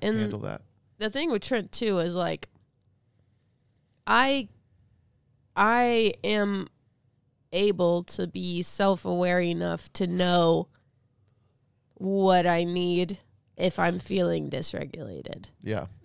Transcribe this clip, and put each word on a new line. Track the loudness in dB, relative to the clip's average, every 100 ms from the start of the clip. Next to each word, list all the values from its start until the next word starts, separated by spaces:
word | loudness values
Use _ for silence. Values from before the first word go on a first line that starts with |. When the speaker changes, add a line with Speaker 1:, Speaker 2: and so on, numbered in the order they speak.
Speaker 1:
and | -2 -2
Speaker 2:
handle | -2 -4
that. | -8 -10 -14 _ _ _
Speaker 1:
the | -6
thing | -4 -2
with | -2
Trent, | -2 -4 -4
too, | -4 0 0
is, | 0
like, | -2 -4 -4 -10 _ _ _ _ _ _ _ _ _ _ _ _ _ _ _ 0
I, | 2 2 0 -4 -12 _ _ _ _ _ _ _ _ _ 0
I | 2 4 4 2 2 0
am | -2 0 0 -2 -6 _ _ _ _ _ _ _ _
able | 0 2 2 2 2
to | -2 -6 -6
be | -6 -6 -4
self-aware | -4 0 2 2 0 0 2 2
enough | 0 0 -2 -4 -8
to | -4 -2
know | 0 4 6 6 4 0 _ _ _ _ _ _ _ _ _ _ _ _
what | _ -2 2 6 6 4
I | 2
need | 2 0 0 0 0 -4 -14 _ _ -4
if | -2 0
I'm | 0 -2
feeling | -4 -2 0 0 -4
dysregulated. | -4 -4 -6 -8 -10 -12 -12 -12 -14 -16 _
Speaker 2:
Yeah. | -6 -6 -6 -10